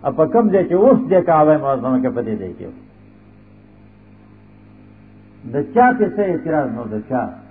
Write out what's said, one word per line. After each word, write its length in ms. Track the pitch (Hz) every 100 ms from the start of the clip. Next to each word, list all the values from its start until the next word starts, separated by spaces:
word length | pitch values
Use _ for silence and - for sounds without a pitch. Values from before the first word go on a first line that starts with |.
ا 60 | 143
په 140 | 131 156
کوم 140 | 233 214
ځای 140 | 190 175
چې 40 |
اوس 260 | 175 233 254 151
دی 100 | 185
کعبه 360 | 170 160 151 151
معظمه 400 | 139 135 123 127
کې 80 | 127 117
په 60 |
دې 140 | 110 104
ځای 120 | 92 -
کې. 80 | 92 - - - - - - - - - - - - - - - - - - - - - - - - - - - -
د 40 | - -
چا 120 | 233 247 254
پې 80 | 202 202
څه 60 |
اعتراض 460 | 196 165 165 156 131 113
نو 80 | 113
د 20 | 107 -
چا. 120 | 127 110 - -